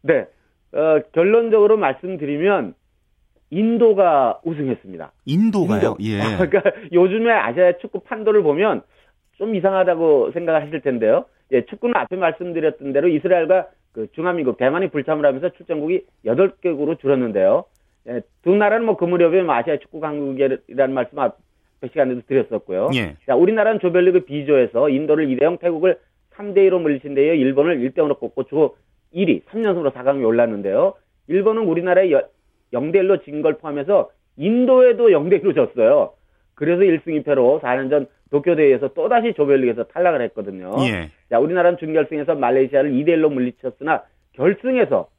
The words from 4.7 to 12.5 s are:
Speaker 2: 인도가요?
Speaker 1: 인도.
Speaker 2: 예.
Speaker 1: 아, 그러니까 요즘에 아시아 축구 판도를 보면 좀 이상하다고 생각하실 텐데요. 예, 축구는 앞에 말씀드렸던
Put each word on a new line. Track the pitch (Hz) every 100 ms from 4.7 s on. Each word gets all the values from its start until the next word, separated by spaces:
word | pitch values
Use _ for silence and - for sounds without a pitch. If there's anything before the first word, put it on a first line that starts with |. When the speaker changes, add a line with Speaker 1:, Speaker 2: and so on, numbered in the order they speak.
| 113 95 87 76 _
Speaker 2:
인도가요? | - 160 220 196 160 202 113 107
Speaker 1:
인도. |
Speaker 2:
예. | 107 104
Speaker 1:
아, | 220 104 175
그러니까 | 202 - - 165
요즘에 | 175 185 214 233
아시아 | 220 113 131 180 175
축구 | - 190
판도를 | _ 220 214 208
보면 | 160 147 208 127 - _ _ _ _ _
좀 | 208
이상하다고 | 202 185 190 185 165 165 143 113
생각하실 | 170 170 160 147 156
텐데요. | 143 123 110 147 - _ _
예, | 131 -
축구는 | 214 240 240
앞에 | 123 185
말씀드렸던 | 170 156 180